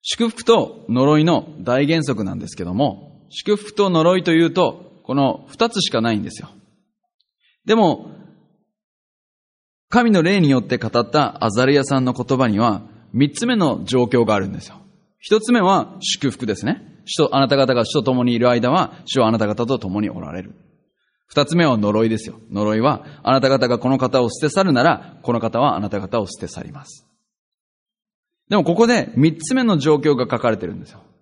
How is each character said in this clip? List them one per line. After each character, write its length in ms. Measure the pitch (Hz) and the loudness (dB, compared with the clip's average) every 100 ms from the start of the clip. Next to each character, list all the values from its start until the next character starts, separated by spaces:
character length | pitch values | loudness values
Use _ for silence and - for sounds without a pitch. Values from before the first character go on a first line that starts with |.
祝 260 | - - 233 | -8 -4 -4
福 160 | - | -2
と 420 | - 226 - - - | 2 2 0 -10 -4
呪 280 | 123 135 151 | 0 4 4
い 60 | |
の 240 | 160 151 - - | 4 0 -4 -10
大 280 | 92 127 143 | -2 0 2
原 160 | 165 | 0
則 220 | 143 110 95 | -2 -4 -6
な 80 | |
ん 60 | 95 | -8
で 80 | - | -12
す 80 | - | -10
け 80 | 87 | -6
ど 80 | |
も、 520 | 95 139 - - - _ | -2 -2 -4 -18 -20 _
祝 260 | - - 208 | -10 -4 -4
福 180 | - | -4
と 160 | - 202 | -2 2
呪 280 | 170 165 185 | 4 4 2
い 60 | |
と 100 | 165 | 2
い 120 | 160 165 | 2 2
う 60 | |
と、 480 | 170 151 - - _ | 2 0 -2 -20 _
こ 120 | - 135 | -4 0
の 300 | 135 - - | 0 -2 -12
二 220 | - 233 | -4 -2
つ 120 | - | -2
し 80 | - | -4
か 120 | 117 | -2
な 100 | 113 | -2
い 80 | 104 | -2
ん 40 | |
で 80 | - | -6
す 100 | - | -12
よ。 80 | - - _ _ _ _ _ _ _ _ _ _ 226 | -20 -20 _ _ _ _ _ _ _ _ _ _ 0
で 80 | |
も、 380 | 226 170 - - - - _ _ _ _ _ _ _ _ _ _ _ _ _ _ _ _ | 2 4 0 -8 -20 -20 _ _ _ _ _ _ _ _ _ _ _ _ _ _ _ _
神 240 | 240 233 | 2 4
の 100 | 196 | 4
霊 200 | 160 202 | 4 2
に 80 | 151 | 2
よ 100 | 131 | 2
っ 40 | |
て 140 | - - | 0 -6
語 100 | 110 | -2
っ 220 | 120 113 | -2 0
た 340 | 151 131 - | 0 -2 -2
ア 60 | 107 | -2
ザ 140 | 104 131 | 2 4
リ 80 | |
ヤ 120 | 143 135 | 2 2
さ 140 | 135 | 0
ん 60 | 127 | 0
の 60 | |
言 260 | 123 117 131 | -4 -2 0
葉 120 | 127 | 2
に 100 | 101 | 2
は、 220 | 117 98 - - _ | 0 -2 -10 -20 _
三 180 | 113 143 | 0 0
つ 140 | - 233 | 0 -2
目 100 | 233 | 0
の 300 | 160 101 101 | 0 -2 -2
状 180 | 123 | 0
況 220 | 120 123 110 | 2 2 2
が 100 | 104 | 0
あ 40 | |
る 80 | 95 | -2
ん 40 | |
で 80 | 98 | -8
す 80 | - | -14
よ。 80 | - _ _ _ _ | -20 _ _ _ _
一 200 | - 214 | 0 0
つ 140 | 220 | 2
目 80 | 240 | 2
は 340 | 185 185 - - | 4 2 -2 -10
祝 300 | - - 139 | -8 -4 -4
福 140 | - 117 | -4 -6
で 120 | 95 | -4
す 80 | 110 | -4
ね。 240 | - - - - | -6 -10 -20 -10
「主 220 | - 147 | -2 0
と、 80 | 139 | 2
あ 40 | |
な 80 | 135 | 2
た 80 | 139 | 2
方 180 | 135 | 2
が 120 | 123 110 | 2 0
主 80 | |
と 100 | 151 | -2
共 200 | 113 127 | 0 0
に 100 | 123 | 0
い 60 | 117 | 2
る 100 | 123 | 2
間 220 | 120 123 | 2 2
は、 220 | 170 160 - - | 0 -2 -8 -6
主 140 | 135 | 0
は 80 | 113 | 2
あ 40 | |
な 80 | 113 | 2
た 80 | 104 | 0
方 180 | 107 120 | -2 -2
と 140 | 127 | -4
共 220 | 98 98 | -4 -4
に 80 | 104 | -4
お 100 | - | -6
ら 140 | 76 | -12
れ 100 | 87 | -12
る。」 100 | 92 - _ _ _ _ _ _ _ | -14 -20 _ _ _ _ _ _ _
二 180 | - 139 | -2 0
つ 100 | 165 | 2
目 100 | 160 | 2
は 120 | 113 | 2
呪 280 | 104 107 113 | 2 2 0
い 40 | |
で 80 | 110 | -2
す 100 | - | -8
よ。 120 | - - | -18 -10
呪 240 | 101 104 110 | -4 0 2
い 60 | |
は、 240 | 131 131 - - | 0 -2 -8 -8
「あ 80 | - | 0
な 80 | 131 | 2
た 80 | 131 | 2
方 200 | 135 123 | 2 0
が 120 | 117 | 0
こ 100 | 123 | 0
の 80 | 135 | 0
方 240 | 127 131 | 0 0
を 80 | 117 | 0
捨 180 | - 151 | -2 -2
て 20 | |
去 160 | 196 190 | 0 2
る 80 | |
な 100 | 127 | 4
ら、 340 | 151 127 - - | 2 0 -6 -10
こ 100 | - | -4
の 80 | 120 | -2
方 200 | 110 113 | -2 0
は 160 | 139 90 | 0 0
あ 40 | |
な 100 | 101 | -4
た 120 | 101 | -6
方 180 | 95 120 | -4 -4
を 80 | 95 | -6
捨 120 | - | -10
て 80 | 87 | -12
去 160 | - | -12
り 80 | - | -16
ま 140 | 139 - | -18 -20
す。」 220 | - _ _ _ _ _ _ _ _ _ _ _ _ _ _ _ | -20 _ _ _ _ _ _ _ _ _ _ _ _ _ _ _
で 80 | 202 | 0
も 60 | |
こ 120 | 160 175 | 2 2
こ 120 | 233 | 4
で 240 | 233 - 120 | 2 0 2
三 220 | 156 156 | 2 2
つ 180 | - 262 | -4 0
目 80 | |
の 140 | 240 170 | 2 2
状 180 | 139 151 | 2 2
況 200 | 151 131 | 2 0
が 120 | 123 | -2
書 100 | 117 | -2
か 120 | 120 | -2
れ 60 | 104 | -2
て 100 | 90 | -6
る 80 | 92 | -10
ん 40 | |
で 60 | - | -16
す 60 | |
よ。 100 | - _ _ | -20 _ _